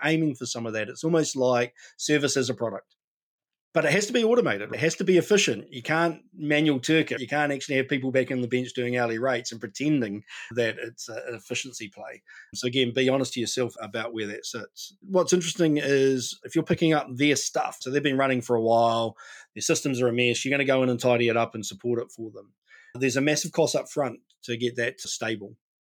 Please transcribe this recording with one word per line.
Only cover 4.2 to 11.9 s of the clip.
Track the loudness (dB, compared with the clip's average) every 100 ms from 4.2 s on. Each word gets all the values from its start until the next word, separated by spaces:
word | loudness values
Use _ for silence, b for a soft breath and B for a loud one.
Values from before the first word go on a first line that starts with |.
automated. | 4 4 2 0 -4
It | -2
has | -2 0
to |
be | 4 4
efficient. | 6 4 4 0 -6
You | -10
can't | -2 2 2 -2 _ -8
manual | 0 2 4 2
turk | 4 2 2
it. | -2
You | -2
can't | 0 0
actually | -2 -2 0
have | 0
people | 0 0
back | 0 0
on | -2
the | 0
bench | -2 -2
doing | -4 -2 0
hourly | 0 0
rates | -2 -2 -4
and | -10
pretending | -12 -4 0 0 0 -4 -10 B B -2
that | -2 -2
it's | -10 -14 -14
a, | -12 -10
an | -12
efficiency | -8 -8 -8 -12
play. | -14